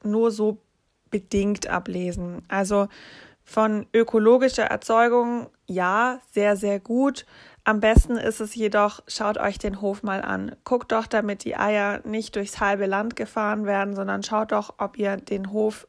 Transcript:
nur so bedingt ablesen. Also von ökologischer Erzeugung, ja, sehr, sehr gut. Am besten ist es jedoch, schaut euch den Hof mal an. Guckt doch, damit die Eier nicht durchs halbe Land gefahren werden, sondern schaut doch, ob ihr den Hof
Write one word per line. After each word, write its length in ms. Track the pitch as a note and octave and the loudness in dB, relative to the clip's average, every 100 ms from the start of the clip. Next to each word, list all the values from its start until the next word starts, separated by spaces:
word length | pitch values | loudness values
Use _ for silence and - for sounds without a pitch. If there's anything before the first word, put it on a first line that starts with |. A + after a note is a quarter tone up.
nur 280 | G#3 G#3+ A3+ | -2 2 2
so 300 | G#3+ G#3+ G#3+ _ _ _ _ _ | 2 0 -2 _ _ _ _ _
bedingt 580 | G#3 - G3+ G3+ G3+ - | -8 -2 0 0 0 -2
ablesen. 720 | F3+ F#3 F3+ F3+ F3+ F3 F3 - | -4 -4 -4 -4 -6 -8 -10 -4
Also 400 | G3 F#3+ G3+ G3+ - - - - _ _ | -2 2 2 0 -4 -20 -20 -20 _ _
von 420 | - G#3+ G#3+ - A3+ | 0 2 0 0 2
ökologischer 680 | A3+ A3+ G#3+ B3 B3+ B3+ G#3+ | 4 4 6 6 6 2 -2
Erzeugung, 840 | - - A3+ A#3+ A#3+ A#3+ A#3+ - _ - | -2 2 4 4 4 2 -2 -6 _ -8
ja, 520 | F#3 F3+ G3+ B3 B3+ - | -2 0 2 0 -2 -6
sehr, 240 | - G#3 G3 | 0 2 2
sehr 240 | G3+ G3+ | 0 -4
gut. 440 | G3 A#3+ C#4 C#4 - - - - - | -2 0 2 0 -8 -20 -20 -6 -2
Am 160 | G#3+ | 2
besten 360 | G#3+ A#3 - A#3 | 6 6 6 2
ist 240 | - A3 | -2 -4
es 140 | G#3+ A#3 | -6 -4
jedoch, 480 | A3 G#3 G#3 - - | 0 2 2 0 -12
schaut 280 | - G#3 G#3+ | -4 -2 0
euch 220 | G3+ G3+ | -2 -4
den 240 | - G3 | -6 -4
Hof 200 | G3+ G3+ | -4 -4
mal 200 | G3+ F#3+ | -4 -4
an. 340 | - F#3+ G3 - - | -4 -4 -6 -10 -2
Guckt 260 | B3 A#3+ | -2 0
doch, 160 | A3+ A3 | -2 0
damit 380 | A3 G#3 G3+ - | -2 -2 -4 -6
die 100 | - | -2
Eier 460 | G#3 G#3+ G3+ G3+ - | 0 2 0 -2 -6
nicht 300 | A3 G#3+ G#3 | -6 -6 -6
durchs 240 | G3+ - | -8 -2
halbe 260 | G3+ G3+ G3 | 0 0 0
Land 280 | G3 A3+ A#3 | 0 -2 -6
gefahren 520 | G#3+ - G#3 G#3+ G3+ | -6 -4 -2 -2 -2
werden, 280 | G3 G3+ G3 | -2 -2 -4
sondern 280 | G3 G3 | -4 -4
schaut 300 | G3 G#3+ A3 | -2 -2 0
doch, 240 | G#3+ G#3 - | -2 -4 -6
ob 180 | G3+ - | -8 -4
ihr 220 | G3+ G3 | -4 -4
den 340 | - G3+ F#3+ | -4 -6 -4
Hof 340 | G#3 G#3+ G#3+ | -2 -2 -2